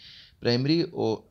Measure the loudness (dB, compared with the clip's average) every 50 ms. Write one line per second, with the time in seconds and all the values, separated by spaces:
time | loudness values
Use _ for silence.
0 | -20 -20 -20 -20 -20 -20 _ _ -2 0 0 2 2 2 2 2 0 -2 -2 -2
1 | -2 -2 -2 -4 -6 -16